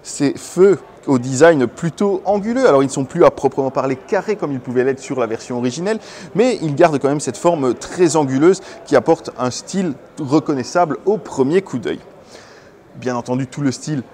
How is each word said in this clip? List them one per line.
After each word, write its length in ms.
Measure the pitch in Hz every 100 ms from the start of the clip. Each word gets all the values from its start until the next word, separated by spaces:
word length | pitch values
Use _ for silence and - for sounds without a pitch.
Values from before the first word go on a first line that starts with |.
ces 320 | - - 143 -
feux 440 | - - 196 170 - - -
au 140 | 131
design 480 | 123 131 160 156 120
plutôt 520 | - 170 - 202 190
anguleux. 420 | 180 208 208 247 247
Alors 160 | 139
ils 40 | 139
ne 40 |
sont 140 | 147
plus 200 | 135 170
à 60 | 151
proprement 400 | - 135 - 135
parler 240 | 131 131
carrés 400 | 131 - 196 185
comme 160 | 208 160
ils 80 | 135
pouvaient 240 | 131 123
l'être 160 | 127 131
sur 220 | - 131
la 80 | 117
version 280 | 110 - 123
originelle, 440 | 123 123 185 220 - - 175
mais 240 | 175 254 220
ils 120 | 156
gardent 240 | 143 170 143
quand 120 | 135
même 100 | 147
cette 160 | 135 117
forme 380 | 170 170 127
très 420 | 113 - 175 175 160
anguleuse 440 | 139 135 165 190 - - -
qui 100 | 131
apporte 340 | 120 165 - -
un 140 | 123
style 400 | - - 190 185 123 - -
reconnaissable 760 | 139 151 - 139 127 180 170 131 190
au 100 | 208
premier 460 | - - 131 180
coup 160 | 190 127
d'œil. 220 | 92 82 - - - - - - - - - -
Bien 180 | 120
entendu, 320 | 123 117 127 131
tout 140 | -
le 100 | 143
style 320 | 127 - 147 -